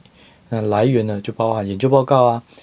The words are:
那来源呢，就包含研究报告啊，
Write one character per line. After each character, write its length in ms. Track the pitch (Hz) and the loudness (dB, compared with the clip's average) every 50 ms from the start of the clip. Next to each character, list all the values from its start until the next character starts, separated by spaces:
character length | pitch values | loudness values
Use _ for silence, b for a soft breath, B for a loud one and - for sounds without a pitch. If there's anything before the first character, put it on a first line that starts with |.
| - b b b b b b b b b | -12 b b b b b b b b b
那 100 | 120 110 | -6 -4
来 240 | 107 104 104 104 113 | -2 -2 0 0 2
源 220 | 135 131 117 107 | 2 2 0 -2
呢， 120 | 107 104 101 101 | -2 -4 -6 -8
就 100 | - 104 | -8 -6
包 220 | - 113 113 113 | -4 -2 -2 -2
含 120 | 110 101 | -4 -4
研 120 | 98 98 98 | -6 -4 -2
究 100 | 131 131 | 0 2
报 160 | 139 135 131 | 2 2 2
告 200 | 135 143 131 123 | 4 2 4 4
啊， 180 | 120 117 117 - B B B | 2 2 0 -4 B B B